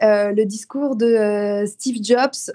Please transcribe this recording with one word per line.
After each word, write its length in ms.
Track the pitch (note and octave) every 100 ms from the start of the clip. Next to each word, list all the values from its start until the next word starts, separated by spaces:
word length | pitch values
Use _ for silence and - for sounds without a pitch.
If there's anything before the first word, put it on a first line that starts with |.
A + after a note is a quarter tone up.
euh, 260 | G#3+ G#3 G#3
le 140 | G3+
discours 500 | G#3+ G#3+ - C#4 C#4+
de, 120 | A3+ A#3
euh, 600 | A3+ G#3 G#3 G#3 G3+ G#3
Steve 300 | - C4 A#3
Jobs, 280 | G#3 B3 C4+ -
euh, 20 | -